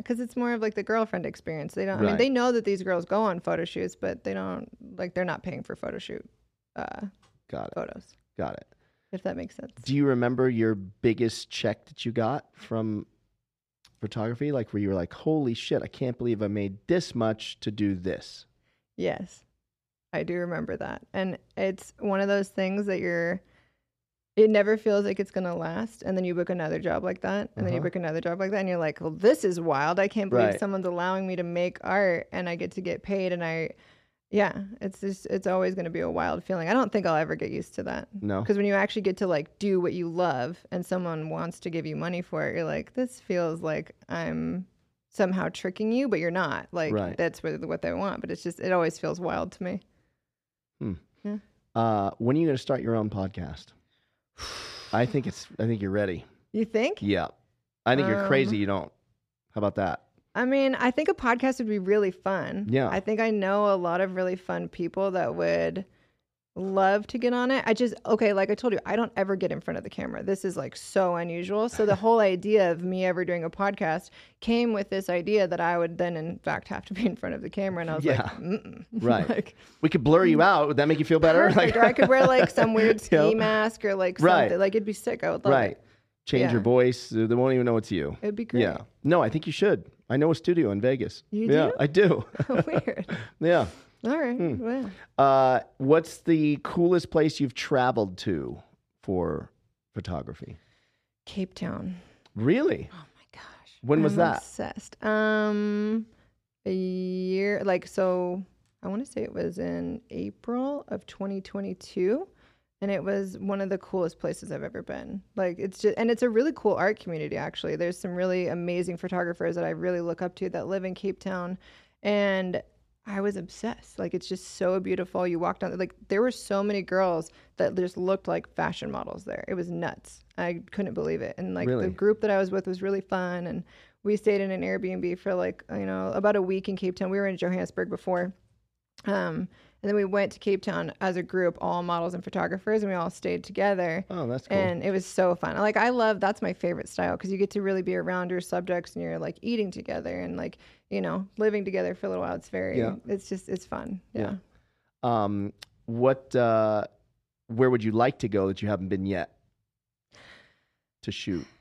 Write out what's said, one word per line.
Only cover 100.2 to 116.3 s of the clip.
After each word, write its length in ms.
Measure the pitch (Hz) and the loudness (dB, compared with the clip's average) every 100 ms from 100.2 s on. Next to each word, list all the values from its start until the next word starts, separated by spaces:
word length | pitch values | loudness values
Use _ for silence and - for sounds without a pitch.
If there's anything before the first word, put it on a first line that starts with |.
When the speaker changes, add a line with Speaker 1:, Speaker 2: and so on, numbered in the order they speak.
| - - - - _ _ _ _ _ _ - | -8 -14 -16 -18 _ _ _ _ _ _ -12
Speaker 1:
Cape 280 | 196 185 - | -8 -8 -8
Town. 400 | 175 - 190 180 - _ _ 104 | -8 -6 -8 -10 -16 _ _ -2
Speaker 2:
Really? 540 | 120 226 330 - - | 2 4 4 0 -6
Speaker 1:
Oh 40 | 175 151 _ | -16 -20 _
my 80 | _ | _
gosh. 400 | - - - _ - | -20 -20 -20 _ -8
Speaker 2:
When 220 | 117 151 | 2 4
was 100 | 151 | 4
Speaker 1:
I'm 40 | 160 | 4
Speaker 2:
that? 180 | 165 - | 2 2
Speaker 1:
obsessed. 640 | - - - - - - | -8 -10 -10 -10 -16 -6
Um, 1040 | 214 214 214 214 214 208 208 208 214 226 220 _ _ _ _ _ 196 | 0 2 2 2 0 0 0 -2 0 -2 -4 _ _ _ _ _ -4
a 80 | |
year, 880 | 185 185 185 185 185 185 190 202 208 | -2 -2 -4 -4 -4 -2 0 0 0
like, 240 | 196 180 - | 2 0 0
so 560 | - 185 180 180 185 185 _ _ _ | 0 2 2 -2 -4 -8 _ _ _
I 60 | 185 | -8
wanna 160 | 202 277 | -6 -6
say 180 | - | -6
it 100 | - | -6
was 240 | - 170 175 | -4 -6 -4
in 440 | - 170 87 - - | -6 -4 -6 -8 -10
April 760 | - 196 196 - 247 269 285 - | -8 -8 -8 -6 -4 -4 -6 -8
of 160 | 196 - | -12 -12
twenty 340 | - 196 196 | -10 -6 -6
twenty-two, 880 | 196 202 196 185 - - 180 262 381 _ _ _ _ - | -8 -8 -8 -8 -8 -2 0 0 -4 _ _ _ _ -8
and 100 | 202 | -4
it 100 | 196 | -2
was 360 | 185 202 190 185 | -2 -2 -4 -6
one 220 | 196 196 | -4 -2
of 80 | 196 | -2
the 80 | 190 | -4
coolest 420 | - 190 170 - | -4 -2 -2 -4
places 320 | - - - | -6 -6 -8
I've 120 | 143 | -8
ever 180 | 143 - | -8 -10
been. 400 | - 135 - 196 - - | -10 -10 -10 -12 -10 -4
Like, 220 | 185 175 | -2 -2
it's 200 | 190 - | -6 0
just, 160 | 208 - | 0 2
and 140 | 226 | 0
it's 120 | 226 | 2
a 60 | |
really 220 | 247 | 2